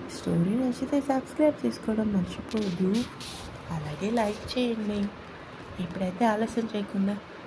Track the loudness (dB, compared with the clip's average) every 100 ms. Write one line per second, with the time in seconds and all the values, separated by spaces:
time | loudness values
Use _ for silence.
0 | -10 -6 0 4 4 4 2 0 0 0
1 | 2 0 0 4 4 4 0 -2 0 0
2 | 2 2 0 -4 -4 -2 0 2 4 4
3 | 0 -6 -10 -10 -10 -10 -6 -6 -4 -2
4 | 0 2 2 0 -4 0 0 2 0 0
5 | 0 -4 -12 -14 -14 -14 -12 -6 -6 -2
6 | -2 2 4 4 2 0 0 -2 -2 2
7 | 2 0 -6 -14